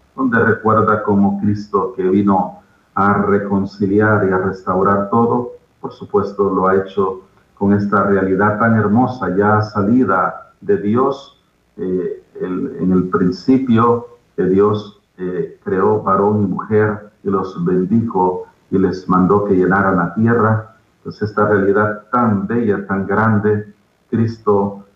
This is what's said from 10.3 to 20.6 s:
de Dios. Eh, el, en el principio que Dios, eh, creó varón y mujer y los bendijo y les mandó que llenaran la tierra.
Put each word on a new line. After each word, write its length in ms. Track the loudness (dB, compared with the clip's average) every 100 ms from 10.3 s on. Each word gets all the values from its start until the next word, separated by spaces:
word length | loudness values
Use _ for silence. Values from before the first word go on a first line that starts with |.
| -6 -18 _
de 180 | -2 -2
Dios. 640 | 0 0 0 -2 -12 _ _ _ _ -10
Eh, 460 | -4 -4 -4 -8 -14 -10
el, 340 | -8 -6 -6 -4
en 120 | 0
el 120 | 0 0
principio 1000 | 0 0 0 2 2 4 2 4 0 -4 -18 _ -4
que 80 | 0
Dios, 560 | 2 2 0 -6 -18 _ -12
eh, 420 | -8 -6 -8 -10
creó 400 | -6 0 0 0
varón 400 | 0 0 2 2
y 40 | 0
mujer 600 | -4 0 0 0 -2 -12 _
y 60 | -4
los 340 | -2 -4 -4
bendijo 840 | -2 0 2 0 0 0 0 -2 -10 _ _
y 80 | 0
les 300 | 0 -2 0
mandó 380 | 2 4 2 2
que 100 | 2
llenaran 420 | 2 2 2 0
la 160 | -2
tierra. 600 | 0 0 2 2 0